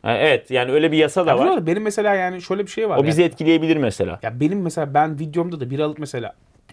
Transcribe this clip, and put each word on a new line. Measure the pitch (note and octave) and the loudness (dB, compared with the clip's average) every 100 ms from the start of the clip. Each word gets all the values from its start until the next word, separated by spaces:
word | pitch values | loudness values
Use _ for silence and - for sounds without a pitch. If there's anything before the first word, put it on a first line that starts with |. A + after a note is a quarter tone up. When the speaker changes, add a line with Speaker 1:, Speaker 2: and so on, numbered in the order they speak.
Speaker 1:
Ha, | - A2+ | -4 2
evet, | D3+ B2 - | 2 2 0
yani | B2+ B2+ | -2 2
öyle | D3+ D#3+ | 2 4
bir | D#3 | 4
yasa | D3+ F#3 E3 | 2 2 2
da | |
Speaker 2:
Ya | B2+ | 4
Speaker 1:
var. | E4+ | 4
Speaker 2:
doğru, | E4+ D#3+ | 2 0
benim | G3 | -2
mesela | G#3+ G#3 G#3 | -2 -2 0
yani | G3 F3+ F#3 | 0 -2 -6
şöyle | E3+ G3 G3 | -6 -6 -4
bir | |
şey | - A3 | -4 0
var | C#3 | 2
Speaker 1:
O | D3+ | 2
bizi | D#3 | 4
Speaker 2:
ya. | E3+ | 2
Speaker 1:
etkileyebilir | - D#3+ E3 D#3+ D#3 | 2 2 2 2 2
mesela. | A#2 - F2+ E2+ | 0 -2 -4 -4
Speaker 2:
Ya | A2 A#2+ | -8 -2
benim | D3+ G3+ | -2 -2
mesela | F3 E3+ C#3 | -4 -4 -2
ben | D3 D#3 D3 | 0 0 -2
videomda | D#3+ E3 F3 D#3+ | -6 -4 -4 -6
da | B2 | -6
bir | C#3 | -4
alıp | D3+ D3+ | -4 -4
mesela, | C#3+ B2+ A2+ - _ _ _ | -8 -8 -10 -14 _ _ _